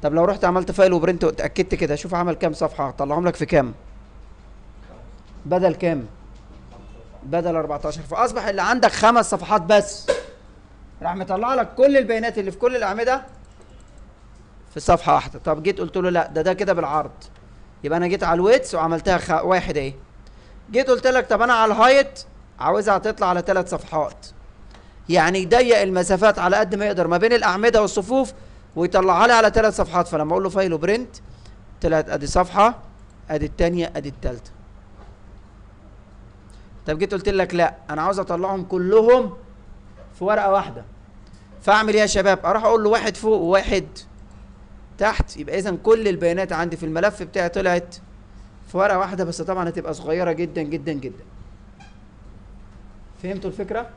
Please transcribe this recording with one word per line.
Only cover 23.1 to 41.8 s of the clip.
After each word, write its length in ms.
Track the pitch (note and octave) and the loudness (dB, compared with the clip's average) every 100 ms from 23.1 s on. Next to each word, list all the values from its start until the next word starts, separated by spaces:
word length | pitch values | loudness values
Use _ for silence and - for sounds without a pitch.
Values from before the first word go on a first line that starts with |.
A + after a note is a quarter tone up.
| G#3+ F#3+ | -2 0
على 140 | F3+ | 0
ثلاث 300 | F3 F#3+ F3+ | 0 -2 -2
صفحات، 560 | E3 - D#3 D3 - - - - - - - - - - | -6 -6 -4 -6 -8 -20 -20 -20 -20 -20 -20 -20 -20 0
يعني 300 | F3 D#3+ F#3+ | 2 2 0
يضيق 420 | F3+ A#3 B3+ A3 | 2 4 6 4
المسافات 580 | G3 F#3 F3+ F#3+ G#3+ G3+ | 4 0 0 4 4 4
على 180 | F3+ G3+ | 2 2
قد 180 | G#3+ | 0
ما 120 | G3 G3+ | -2 -2
يقدر 200 | F#3+ E3 | 0 0
ما 100 | F3 | 2
بين 160 | A3 | 4
الاعمده 500 | A#3+ G#3+ F#3 A3+ A3+ | 2 2 2 4 4
والصفوف 500 | G#3 - F#3+ C4 C4+ - - - - - | 2 -2 -2 -2 -2 -6 -20 -20 -16 -4
ويطلعها 500 | F3 F#3+ F#3+ F3 A3+ | 0 2 2 4 6
لي 60 | |
على 180 | A#3 A3 | 6 4
ثلاث 260 | A3 A3 G3+ | 4 2 0
صفحات. 320 | E3 F3 E3+ | -2 0 0
فلما 240 | D#3+ D3+ | -2 -2
اقول 100 | F3 | -2
له 60 | F#3+ | -2
فايل 240 | F#3+ F#3+ | 0 0
وبرنت 440 | E3 E3 A3 B3 - - - - - - - | 0 0 -2 -4 -16 -20 -20 -20 -20 -20 -6
طلعت 280 | F3 D#3+ D3+ | 0 0 -2
ادي 180 | D3 C#3+ | -6 -2
صفحه، 520 | - F3+ F3+ G#3+ A#3+ - - - - - | 0 0 4 2 2 -14 -20 -20 -20 -8
ادي 160 | D3+ D3 | -6 -6
الثانيه، 460 | - E3+ F3 E3 - | -2 -2 0 -4 -6
ادي 120 | C#3+ | -10
الثالثه. 420 | C#3 - B2 - - - - - - - - - - - - - - - - - - - - - - - - - | -8 -8 -8 -16 -20 -20 -20 -20 -20 -20 -20 -20 -20 -20 -20 -20 -20 -20 -20 -20 -20 -20 -20 -20 -20 -20 -16 -8
طب 120 | D#3 | -4
جيت 160 | G3 | -2
قلت 140 | G3 G#3 | -2 -2
لك 260 | G3 F#3 | 0 0
لا، 200 | F3+ E3 - - | 2 0 0 -10
انا 120 | D3+ | -4
عاوز 160 | E3 G3 | -2 -2
اطلعهم 460 | F#3 F3 F#3+ G3 | -2 -4 -4 -4
كلهم 720 | F3+ F#3 F3+ G#3+ A3 B3+ A3 - - - - - - - - - | -4 -4 2 4 6 4 4 -8 -20 -20 -20 -20 -20 -20 -20 -8
في 60 | |
ورقه 280 | F#3 G#3+ G3+ | -2 0 2
واحده، 320 | G3 F#3 A#2 A2+ - - - - - - - | 0 -2 -12 -18 -20 -20 -20 -20 -20 -20 -10
فاعمل 320 | - G#3 | 2 2